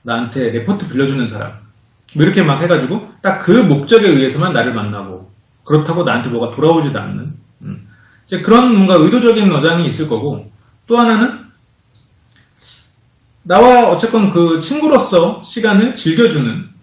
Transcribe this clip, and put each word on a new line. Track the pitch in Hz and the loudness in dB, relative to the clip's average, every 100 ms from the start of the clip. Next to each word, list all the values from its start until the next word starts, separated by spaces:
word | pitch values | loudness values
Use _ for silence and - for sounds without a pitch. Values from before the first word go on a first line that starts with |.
나한테 | 120 117 120 135 120 | -8 -8 -6 -6 -4
레포트 | 113 196 202 - | -4 -4 -6 -6
빌려주는 | 127 139 135 113 | -2 -2 -2 -6
사람, | - - - - _ _ _ _ | -8 -12 -14 -20 _ _ _ _
뭐, | 151 | 0
이렇게 | 165 196 | 2 2
막 | 160 139 | 0 0
해가지고 | 175 156 127 214 - - | 0 0 -2 -6 -10 -8
딱 | 190 - | -6 -4
그 | - | 2
목적에 | 226 190 143 - 220 202 | 2 4 0 2 4 4
의해서만 | 139 131 135 175 | 2 0 -2 -2
나를 | 120 123 | -2 -4
만나고, | 110 104 104 98 92 - _ _ _ | -4 -8 -10 -12 -16 -20 _ _ _
그렇다고 | - 151 160 170 | -2 -2 0 -4
나한테 | 147 113 120 | -2 -2 -4
뭐가 | 120 117 | -6 -6
돌아오지도 | - 156 160 147 104 | -2 0 0 -2 -6
않는, | 98 - - - _ _ | -8 -10 -12 -16 _ _
음. | - - - _ _ _ _ | -18 -16 -20 _ _ _ _
이제 | 175 | -8
그런 | 185 233 254 | 4 4 6
뭔가 | 214 185 | 4 4
의도적인 | 180 165 240 240 214 196 | 4 4 4 2 2 2
어장이 | 151 160 175 151 | 2 0 0 -2
있을 | - 151 | -4 -6
거고, | 110 143 101 - _ _ _ _ | -4 -6 -10 -14 _ _ _ _
또 | 233 | 0
하나는 | 233 214 254 - - _ _ _ _ _ _ _ _ _ _ _ - - _ _ _ _ _ _ | 2 2 -2 -6 -20 _ _ _ _ _ _ _ _ _ _ _ -20 -20 _ _ _ _ _ _
나와 | - 185 247 247 233 | 0 4 6 6 4
어쨌건 | 175 226 226 196 | 0 0 0 0
그 | 175 170 160 | 2 0 -2
친구로서 | - 294 302 262 - 180 175 - | -4 -4 0 0 2 0 0 -4
시간을 | - 233 214 196 240 | -12 -6 0 2 0
즐겨주는, | - 165 190 233 151 113 - - - | -2 -2 2 0 0 -4 -6 -12 -16